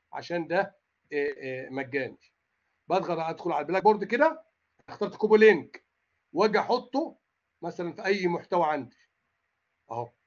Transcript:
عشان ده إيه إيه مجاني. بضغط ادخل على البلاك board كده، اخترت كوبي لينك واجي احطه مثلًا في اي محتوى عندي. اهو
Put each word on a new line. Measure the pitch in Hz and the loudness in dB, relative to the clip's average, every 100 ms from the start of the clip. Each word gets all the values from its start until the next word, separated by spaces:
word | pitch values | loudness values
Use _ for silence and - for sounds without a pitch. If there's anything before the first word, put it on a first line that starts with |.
| _ | _
عشان | 143 - 175 156 | -16 -8 -6 -2
ده | 175 196 - _ _ _ | -2 -2 -8 _ _ _
إيه | 147 143 135 | -4 -4 -6
إيه | 135 131 135 | -10 -10 -8
مجاني. | 131 123 135 120 - _ _ _ _ _ _ - | -8 -6 -6 -6 -10 _ _ _ _ _ _ -2
بضغط | 180 175 165 | -2 -2 -4
ادخل | 160 165 170 | -6 -6 -4
على | 151 | -4
البلاك | 147 190 | -2 2
board | 196 208 | 4 2
كده، | 196 240 311 320 - _ _ _ - | 0 2 2 2 -10 _ _ _ -20
اخترت | - 196 - | -8 -8 -2
كوبي | 208 214 | 4 8
لينك | 220 170 123 - _ _ _ _ _ | 8 8 0 -18 _ _ _ _ _
واجي | 156 208 208 | 0 2 2
احطه | - 247 - 269 330 - _ _ _ _ | 0 -2 -2 -4 -4 -10 _ _ _ _
مثلًا | 170 170 175 | -10 -8 -10
في | 147 190 | -6 -4
اي | 202 180 | 0 0
محتوى | 170 - 180 156 | -2 -2 0 2
عندي. | 147 117 _ _ _ _ _ _ _ _ _ - | 0 -6 _ _ _ _ _ _ _ _ _ -12
اهو | 117 117 _ | -10 -10 _